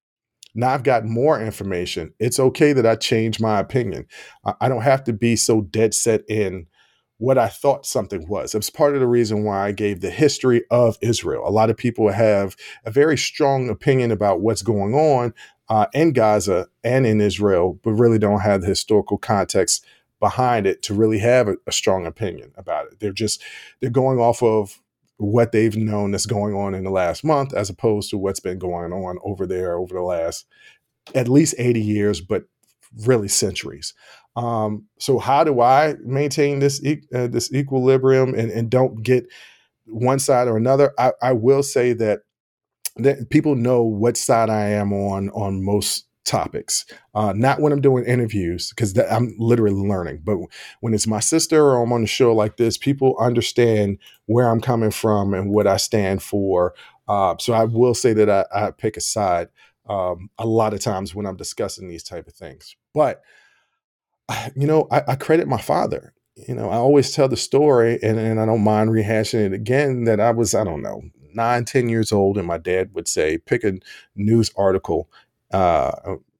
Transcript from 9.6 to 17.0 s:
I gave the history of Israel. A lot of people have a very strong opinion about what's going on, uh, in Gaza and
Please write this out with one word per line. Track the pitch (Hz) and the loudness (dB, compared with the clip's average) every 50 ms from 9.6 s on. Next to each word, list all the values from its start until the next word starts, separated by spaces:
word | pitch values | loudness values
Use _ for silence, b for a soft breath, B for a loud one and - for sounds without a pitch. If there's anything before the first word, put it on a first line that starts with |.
| 98 | -2
I | 101 | -4
gave | 101 110 104 101 101 87 | -4 -2 -2 -4 -4 -4
the | 95 - | -6 -6
history | - - 156 139 - - - 127 120 117 - - | 0 2 2 2 2 2 2 2 2 2 2 2
of | 120 123 120 117 - - | 2 4 4 2 2 0
Israel. | - 120 107 - - 80 65 55 - | -2 -2 -2 -2 -2 -4 -4 -4 -2
A | 90 | 0
lot | 101 110 113 113 | 2 2 2 2
of | 113 | 0
people | - - 120 - 117 110 101 | 0 -2 -4 0 2 0 2
have | 95 110 113 107 104 98 98 92 - B B B B B B | 2 4 2 4 4 2 0 -4 -6 B B B B B B
a | 110 | -2
very | 107 139 147 160 - - | 2 2 4 4 2 0
strong | - - - - 147 139 135 131 127 120 | -2 -4 -2 0 0 0 0 0 -2 -4
opinion | 98 - - 151 135 131 120 117 | -6 -4 0 2 2 2 2 0
about | 107 95 104 101 95 82 | 0 0 2 0 2 2
what's | 101 113 107 - | 0 0 -2 -2
going | - 120 107 101 98 104 123 | -2 -2 -2 -2 0 0 0
on, | 147 160 156 135 123 120 117 - B B B B B _ - | 2 2 4 2 2 0 -2 -6 B B B B B _ -2
uh, | 110 107 104 - | 0 0 0 0
in | - 143 165 165 131 | 0 0 2 2 2
Gaza | 123 110 107 107 107 92 101 90 90 92 - _ _ | 2 4 4 4 2 2 0 -2 -2 -2 -6 _ _
and | - 117 127 135 | -4 0 0 2